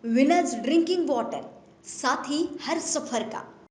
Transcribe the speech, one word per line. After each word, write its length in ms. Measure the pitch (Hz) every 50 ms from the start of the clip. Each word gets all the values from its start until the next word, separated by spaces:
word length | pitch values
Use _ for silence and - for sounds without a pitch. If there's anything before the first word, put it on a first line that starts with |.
| -
विनर्स 500 | 233 226 254 277 311 349 359 330 - -
ड्रिंकिंग 540 | - - 262 320 330 330 339 370 359 320 277
वॉटर, 320 | 277 233 220 - 151 139 - - - - - - - _ _
साथी 720 | - - - - 254 277 254 - 254 294 302 339 - - -
हर 180 | - 262 330 330
सफर 440 | - - - 302 - - 247 220
का. 180 | - - - - - - - - - _